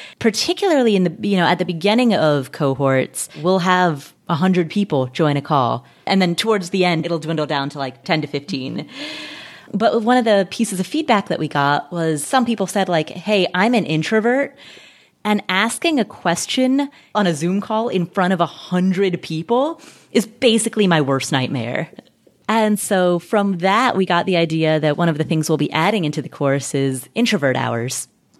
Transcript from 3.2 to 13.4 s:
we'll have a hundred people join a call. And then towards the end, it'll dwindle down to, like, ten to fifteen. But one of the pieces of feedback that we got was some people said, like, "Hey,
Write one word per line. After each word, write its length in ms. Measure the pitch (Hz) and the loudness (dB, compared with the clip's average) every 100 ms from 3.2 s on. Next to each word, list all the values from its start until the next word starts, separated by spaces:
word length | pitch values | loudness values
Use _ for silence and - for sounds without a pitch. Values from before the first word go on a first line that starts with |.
| - 151 | -12 -4
we'll 180 | 160 190 | 0 2
have 540 | 180 180 180 143 - _ - | 2 2 2 0 -8 _ -6
a 60 | 160 | 0
hundred 340 | 185 180 165 | 2 2 0
people 380 | 202 202 143 127 | -2 0 0 -2
join 280 | - 156 143 | 0 0 0
a 60 | |
call. 420 | 143 147 120 127 - _ - | 0 0 2 -2 -8 _ -2
And 160 | 196 | 0
then 140 | 180 170 | 2 0
towards 340 | 220 208 175 | 0 -2 -2
the 160 | 196 180 | 0 2
end, 200 | 160 175 | 0 -2
it'll 140 | 170 | -4
dwindle 280 | 151 160 147 | -4 -4 -2
down 220 | 143 139 | -2 -4
to, 80 | 147 | -6
like, 260 | 131 127 - | -8 -8 -4
ten 160 | 160 | -2
to 60 | 147 | -2
fifteen. 600 | 143 139 135 131 - - 277 302 302 311 - - - - | -8 -6 -8 -6 -8 -10 -12 -12 -12 -14 -16 -18 -20 -8
But 280 | 202 226 233 | 0 0 2
one 140 | 220 247 | 2 2
of 80 | |
the 240 | 226 202 180 | 4 2 2
pieces 300 | - 226 185 | -2 -4 -2
of 80 | 185 | -4
feedback 400 | 302 302 214 - | -4 0 0 0
that 120 | - | -4
we 100 | 156 | -2
got 420 | 147 143 147 - | 0 2 0 -2
was 320 | 175 160 151 | -4 -2 -2
some 220 | - 262 240 | 0 0 0
people 220 | 220 185 | -2 -2
said, 200 | 208 185 | -2 0
like, 220 | 170 156 | 0 -2
"Hey, 380 | - 196 208 | -8 -2 0